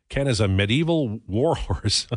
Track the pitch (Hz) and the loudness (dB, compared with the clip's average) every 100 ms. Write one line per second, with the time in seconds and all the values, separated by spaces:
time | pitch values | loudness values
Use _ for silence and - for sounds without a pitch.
0 | - 135 139 110 101 95 101 135 165 165 | -8 -2 0 2 2 2 2 2 2 0
1 | 120 110 - 104 160 147 - - 104 - | 0 -4 -4 0 0 0 -4 -4 -2 -2
2 | - | -4